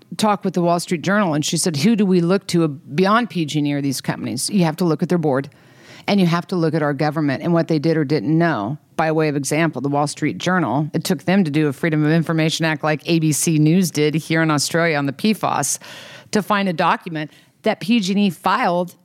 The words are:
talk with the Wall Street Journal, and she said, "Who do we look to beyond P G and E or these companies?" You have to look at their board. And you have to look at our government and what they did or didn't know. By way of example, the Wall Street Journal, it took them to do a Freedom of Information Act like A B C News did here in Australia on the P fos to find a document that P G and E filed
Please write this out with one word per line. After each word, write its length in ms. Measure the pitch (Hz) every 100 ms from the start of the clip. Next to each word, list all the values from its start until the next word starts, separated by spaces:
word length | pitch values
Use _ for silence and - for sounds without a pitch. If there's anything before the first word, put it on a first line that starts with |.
| _ -
talk 260 | 214 202
with 80 | 196
the 80 | 180
Wall 160 | 170 175
Street 220 | - 175
Journal, 320 | 135 202 190
and 100 | 151
she 140 | 147 170
said, 200 | 185 143
"Who 200 | 175 226
do 80 |
we 160 | 202 185
look 260 | 170 196 -
to 200 | 175 165
beyond 600 | 135 - 143 190 220 240
P 160 | 180 151
G 140 | 147
and 80 | 147
E 40 |
or 80 | 143
these 220 | 139 127
companies?" 480 | - - 120 113 -
You 140 | 202
have 120 | 165 151
to 80 |
look 180 | 180 151
at 60 | 165
their 80 | 180
board. 320 | 156 131 139 - - - - - -
And 100 | 202
you 80 | 175
have 220 | 170 170
to 80 | 185
look 180 | 160
at 80 | 156
our 120 | 147
government 500 | 139 151 151 147 131
and 80 | 170
what 160 | 170 160
they 100 | 160
did 180 | 156 160
or 80 |
didn't 320 | 139 156 113 160
know. 400 | 170 127 101 151 - -
By 160 | 160
way 160 | 160 156
of 80 | 143
example, 440 | 135 151 165 139
the 80 | 139
Wall 200 | 143 156
Street 280 | - 151 92
Journal, 540 | 170 185 139 127 151
it 100 | 170
took 180 | - 180
them 220 | - 196
to 60 | 165
do 180 | 143 151
a 40 |
Freedom 320 | 131 170 160
of 60 | 151
Information 540 | 165 160 165 160 -
Act 180 | 165 156
like 260 | 156 151 -
A 120 | 170
B 100 | 156
C 280 | 143 - 156
News 320 | 151 175 175
did 240 | 147 151 156
here 260 | - 160
in 80 | 160
Australia 460 | 147 - 165 170 147
on 100 | 139
the 60 |
P 200 | 135 214
fos 460 | 220 135 - - - - - - - -
to 100 | 214
find 260 | - 208 196
a 40 |
document 580 | 160 170 226 - 156 151 - _ _
that 160 | 220 196
P 220 | - 240
G 140 | 185
and 40 | 202
E 100 | 202
filed 680 | 151 185 208 226 175 180 -